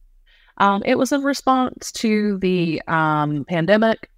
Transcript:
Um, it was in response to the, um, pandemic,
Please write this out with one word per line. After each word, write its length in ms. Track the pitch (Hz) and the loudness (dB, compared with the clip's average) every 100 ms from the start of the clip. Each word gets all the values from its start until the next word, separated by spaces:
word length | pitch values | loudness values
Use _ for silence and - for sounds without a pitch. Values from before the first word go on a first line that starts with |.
| - _ _ _ _ - | -20 _ _ _ _ 0
Um, 220 | 202 202 - | 0 2 0
it 100 | 254 | 0
was 140 | 262 | 0
in 100 | 285 | 0
response 680 | 277 269 - 262 254 - - | -2 -2 0 0 0 -6 -14
to 480 | - 226 214 208 196 | -4 0 0 0 0
the, 420 | 185 180 170 156 - | 0 0 0 -4 -2
um, 580 | 165 156 151 151 147 - | 0 2 0 0 -2 -4
pandemic, 640 | 170 165 214 220 - - | -2 2 2 2 -2 -8